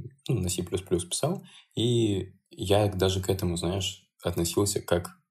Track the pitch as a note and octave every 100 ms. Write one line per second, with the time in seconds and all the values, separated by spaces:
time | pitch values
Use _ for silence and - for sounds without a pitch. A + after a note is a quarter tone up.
0 | - - - A2+ F2+ - F2 F#2 - E2+
1 | - - D3 F#3+ - - _ A2 A#2+ A#2
2 | G#2+ F#2+ F#2 - _ - G2 G2+ G2+ F#2
3 | F#2+ F#2+ F#2 F#2 F2+ E2+ F2 G2 F#2+ -
4 | _ _ F2 F2 - G2+ G2+ - - F2
5 | F2 - _